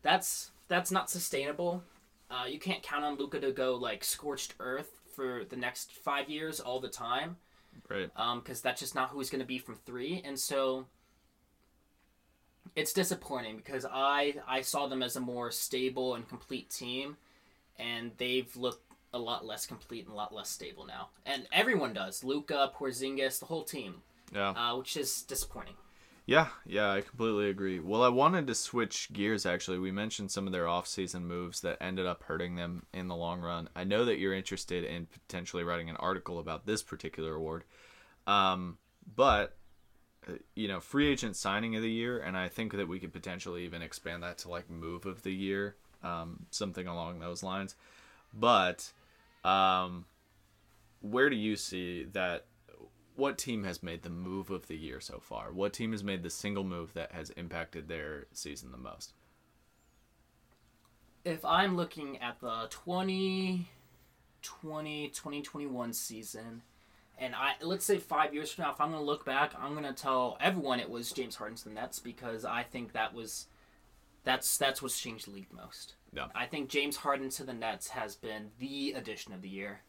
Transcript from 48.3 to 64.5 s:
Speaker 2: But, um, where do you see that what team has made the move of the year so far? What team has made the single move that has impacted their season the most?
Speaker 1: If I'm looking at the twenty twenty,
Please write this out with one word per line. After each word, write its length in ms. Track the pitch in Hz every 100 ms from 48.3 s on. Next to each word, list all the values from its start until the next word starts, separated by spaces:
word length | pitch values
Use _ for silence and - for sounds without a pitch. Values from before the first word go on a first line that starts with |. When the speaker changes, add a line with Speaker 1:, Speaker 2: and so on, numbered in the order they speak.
Speaker 2:
But, 600 | 107 120 110 90 87 - - - _ _ _
um, 600 | 90 95 95 92 92 90 87 _ _ _ _ _ _ _ _ _
where 280 | 104 120 143
do 60 |
you 220 | 123 107 104
see 480 | - 92 90 87 73
that 340 | 98 90 85 - _ - - - _ _
what 220 | - 139 127
team 260 | - 113
has 180 | 98 85
made 200 | 87 85
the 80 | 87
move 400 | 87 90 95 95
of 180 | 95 -
the 80 | 80
year 240 | 78 64
so 200 | - -
far? 320 | - 55 53
What 200 | 90 101
team 200 | - 113
has 100 | 110
made 200 | 101 95
the 80 | 85
single 340 | - 104 101
move 300 | 95 87 82
that 180 | 85 82
has 180 | 87 76
impacted 580 | - 85 85 82 85 76
their 380 | 82 76 76 -
season 400 | - - 71 64
the 60 | 64
most? 340 | 62 - - _ _ _ _ _ _ _ _ _ _ _ _ _ _ _ _ _ _ _ - _
Speaker 1:
If 200 | 180 160
I'm 320 | 147 165 196 180
looking 420 | 165 165 143 139
at 220 | 120 120
the 260 | 123 113 113
twenty 1000 | - - 180 190 190 190 190 190 185 175 - _ - _ _ _ _
twenty, 640 | -